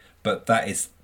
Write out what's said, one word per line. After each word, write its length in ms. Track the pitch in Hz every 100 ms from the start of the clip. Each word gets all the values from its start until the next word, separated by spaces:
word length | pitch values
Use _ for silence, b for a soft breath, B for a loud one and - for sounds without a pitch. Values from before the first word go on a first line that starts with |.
| b _
But 220 | - 95 -
that 220 | 113 101
is, 200 | 92 - -